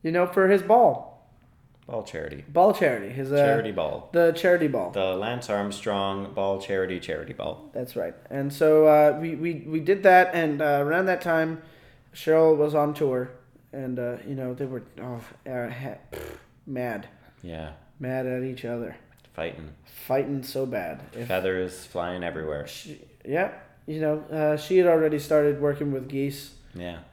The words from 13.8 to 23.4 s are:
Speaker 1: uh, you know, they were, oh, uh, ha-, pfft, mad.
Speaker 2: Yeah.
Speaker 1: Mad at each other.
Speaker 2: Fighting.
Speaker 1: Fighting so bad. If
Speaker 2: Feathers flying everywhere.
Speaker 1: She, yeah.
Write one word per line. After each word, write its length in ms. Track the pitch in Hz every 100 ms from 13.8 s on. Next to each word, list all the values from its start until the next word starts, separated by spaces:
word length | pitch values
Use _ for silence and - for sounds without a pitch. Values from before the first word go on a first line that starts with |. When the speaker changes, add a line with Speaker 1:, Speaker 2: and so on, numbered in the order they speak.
| 131 123
Speaker 1:
uh, 180 | 120 120 -
you 80 |
know, 180 | 135 127
they 100 | 127 139
were, 160 | 127 107 -
oh, 200 | 127 120 - - 139
uh, 220 | 127 120
ha-, 280 | 123 131 - -
pfft, 80 | - 78 - _ _ -
mad. 420 | 131 123 107 - _ _ _
Speaker 2:
Yeah. 300 | 90 80 78 71 _ _
Speaker 1:
Mad 260 | 127 131 127
at 160 | 127
each 220 | 131 120
other. 320 | 117 120 107 - _ _ _
Speaker 2:
Fighting. 360 | - 82 80 78 73
Speaker 1:
Fighting 580 | _ - - 131 139 139
so 240 | 127 135 131
bad. 360 | 117 85 71 69
If 160 | 110 120
Speaker 2:
Feathers 580 | 92 92 92 90 - -
flying 380 | 90 87 90
everywhere. 420 | 87 85 78 73 71
Speaker 1:
She, 340 | - - - - _
yeah. 280 | - 151